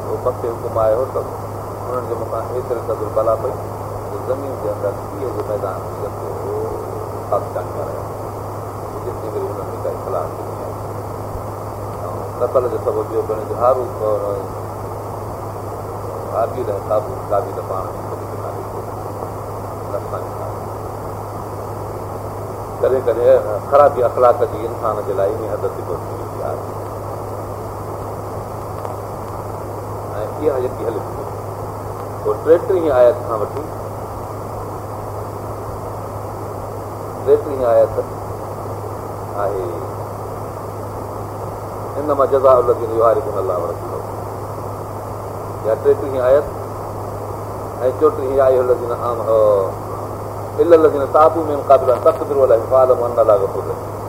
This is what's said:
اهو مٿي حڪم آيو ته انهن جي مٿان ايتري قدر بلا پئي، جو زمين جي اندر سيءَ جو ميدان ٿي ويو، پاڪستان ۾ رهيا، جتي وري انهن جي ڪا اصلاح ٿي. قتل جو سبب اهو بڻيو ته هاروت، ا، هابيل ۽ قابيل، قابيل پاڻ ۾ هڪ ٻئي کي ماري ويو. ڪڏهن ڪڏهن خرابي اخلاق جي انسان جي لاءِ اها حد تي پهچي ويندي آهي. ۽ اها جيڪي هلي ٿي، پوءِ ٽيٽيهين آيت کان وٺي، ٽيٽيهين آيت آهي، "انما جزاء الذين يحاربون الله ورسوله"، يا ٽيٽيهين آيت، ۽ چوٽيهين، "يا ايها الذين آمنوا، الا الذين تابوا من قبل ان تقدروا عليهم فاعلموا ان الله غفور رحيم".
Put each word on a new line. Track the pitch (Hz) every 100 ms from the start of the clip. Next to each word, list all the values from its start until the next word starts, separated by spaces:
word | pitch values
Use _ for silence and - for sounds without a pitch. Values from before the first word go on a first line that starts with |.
اهو | - 107
مٿي | 127 - 120
حڪم | 110 - 113 110
آيو | 110 131
ته | -
انهن | - - - - - - - 123 117
جي | 117
مٿان | 107 113 110
ايتري | 123 - 117 107
قدر | 104 107 104
بلا | 110 107
پئي، | - - - - - - -
جو | 101 104
زمين | 131 139 123
جي | 104
اندر | 101 101 98
سيءَ | - 101 127 104
جو | 107
ميدان | 104 98 92 101
ٿي | - 104 98 104 -
ويو، | 98 107 110 - - - - - -
پاڪستان ۾ | 101 - - - - -
رهيا، | - - - - - - - - - - - -
جتي | - 110
وري | 104 98
انهن | 101 90
جي | -
ڪا | 87 -
اصلاح | 95 90 78 -
ٿي. | - - - - - - - - 104 104 - 101 104 - 101 101 87 - - 120
قتل | 123 135
جو | 123 110
سبب | 120 107
اهو | 107 110 104
بڻيو | 107 101
ته | 104 123
هاروت، | 131 113 -
ا، | 107 104 101 98 98 - - - - - - - - - - - - - - - - - -
هابيل ۽ | 101 113 - 104 98 104
قابيل، | 107 104 - 98
قابيل | 101 95 90 95
پاڻ ۾ | 95
هڪ | 92 - 101
ٻئي | - -
کي | -
ماري | - -
ويو. | - - - - - - - - - - - - 95 101 - 98 - - - - - - - - - - - - - - - - - - - - - - - - - -
ڪڏهن | 127 127 120
ڪڏهن | 113 123 127 107 104 -
خرابي | 143 143 123
اخلاق | 117 123 123 107
جي | 107 104 113
انسان | 95 113 107 101
جي |
لاءِ | 95 98
اها | 113 107
حد | 101
تي | 95 - 98
پهچي | 85 -
ويندي | - - -
آهي. ۽ | 71 - - - - - - - - - - - - - - - - - - - - - - - - - - - - - - - - - - - - - 107 - 151
اها | 131
جيڪي | 127 - 113
هلي | 101
ٿي، | - - - - - - - - - - - -
پوءِ | 107 107
ٽيٽيهين | 151 170 - 185 160
آيت | 127 123 123 107
کان | 110
وٺي، | 101 - - - - - - - - - - - - - - - - 104 - - - - - - - - - - - - - - - - - - - - 131
ٽيٽيهين | 147 156 131
آيت | 123 113 110 - - - - - - - - - - - - - - 101
آهي، | 98 98 87 85 - - - - - - - - - - - - - - - - - - - - - 139
"انما | 151 139
جزاء | 127 135 131 127
الذين | 120 113 113 113
يحاربون | 113 107 104 101
الله | 95 87
ورسوله"، | 85 87 - - - - - - - - - - - - - - - - - - 104
يا | 110
ٽيٽيهين | 143 135 143 135
آيت، ۽ | 127 139 147 - - - - - - - - - - - - - 127 123
چوٽيهين، | 156 143 131
"يا | 135 131
ايها | 131
الذين | 127 120 117
آمنوا، | 113 117 117 110 110 107 101 95 92 - - - - - - - 131
الا | 160 160
الذين | 156 139 135
تابوا | 151 160 165
من | 151 143 131
قبل | 131 127
ان | 117
تقدروا | 160 156 151 139 127
عليهم | 117 113
فاعلموا | 131 127 120 120
ان | 117
الله | 110
غفور | 101 98 101 -
رحيم". | - - -